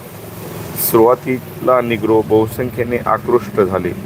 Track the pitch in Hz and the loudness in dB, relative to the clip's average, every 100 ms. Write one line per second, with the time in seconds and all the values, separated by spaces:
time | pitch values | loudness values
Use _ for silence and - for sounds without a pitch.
0 | - - - - - - - - - 117 | -16 -16 -16 -14 -14 -12 -10 -6 2 6
1 | 113 127 135 127 - - 131 127 120 113 | 6 4 0 -4 -6 -4 2 2 2 0
2 | 107 110 107 110 110 - 123 113 117 120 | 2 2 4 2 2 -2 -6 -4 -4 -2
3 | - 107 127 120 - 107 92 92 87 87 | 0 -2 2 0 0 0 0 0 -4 -6